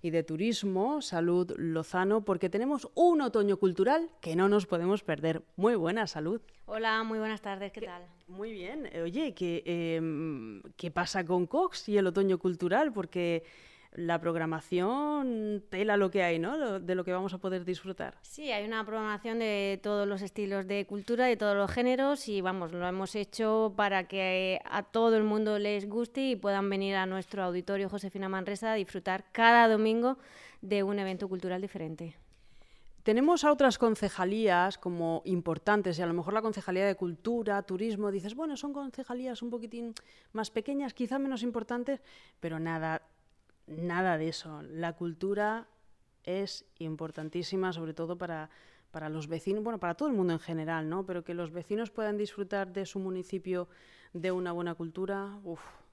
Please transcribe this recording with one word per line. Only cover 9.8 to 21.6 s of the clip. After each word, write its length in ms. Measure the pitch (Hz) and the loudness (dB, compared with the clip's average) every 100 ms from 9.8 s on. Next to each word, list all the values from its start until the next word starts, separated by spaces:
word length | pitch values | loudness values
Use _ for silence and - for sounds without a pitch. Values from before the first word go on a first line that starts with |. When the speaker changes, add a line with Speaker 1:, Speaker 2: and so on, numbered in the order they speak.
| 165 165 160 151 160 139 110 101 - - | 0 0 -2 -2 -4 -6 -8 -14 -16 -10
Speaker 1:
qué 160 | 170 | -6
pasa 320 | 175 175 196 | -4 -2 -2
con 240 | 165 180 175 | 0 0 2
Cox 400 | 294 370 - - | 2 0 -2 0
y 100 | 208 | 2
el 80 | 185 | 4
otoño 320 | 180 196 185 | 4 2 4
cultural? 540 | 185 170 180 208 302 | 0 0 2 2 2
Porque 540 | 214 180 185 175 165 165 - - - - | 0 -4 -2 0 0 -4 -20 -20 -20 -18
la 260 | - 170 170 | -6 -2 0
programación 1400 | 165 165 160 160 - 180 185 262 294 302 262 226 214 208 - | 0 0 0 -2 -2 0 2 0 0 0 0 -2 -2 -4 -4
tela 280 | 185 214 208 | -2 2 4
lo 140 | 190 | 4
que 100 | 190 | 4
hay, 160 | 175 165 | 2 2
¿no? 180 | 170 302 | 0 -2
Lo, 240 | 262 196 | -2 -2
de 140 | 175 | -2
lo 100 | 185 | -2
que 100 | 175 | 0
vamos 200 | 180 190 | -2 -2
a 60 | 180 | -4
poder 260 | 190 185 175 | -4 -4 -4
disfrutar. 500 | 175 190 185 - - | -6 -6 -8 -8 -10
Speaker 2:
Sí, 300 | - - 294 | -20 -10 -4
hay 120 | 214 | -4
una 220 | 208 226 214 | -2 -4 -4
programación 540 | 220 214 208 233 226 | -4 -2 -4 -4 -2
de 400 | 226 208 196 196 | 0 0 0 -2
todos 260 | 208 208 202 | 0 0 0
los 140 | 196 | -2
estilos 460 | 196 - 202 196 185 | -6 -4 -2 -2 -2
de 180 | 202 202 | -4 -2
cultura, 400 | 202 196 233 254 | -6 -2 2 4
de 100 | 226 | 4
todos 200 | 214 | 2
los 160 | 202 | 4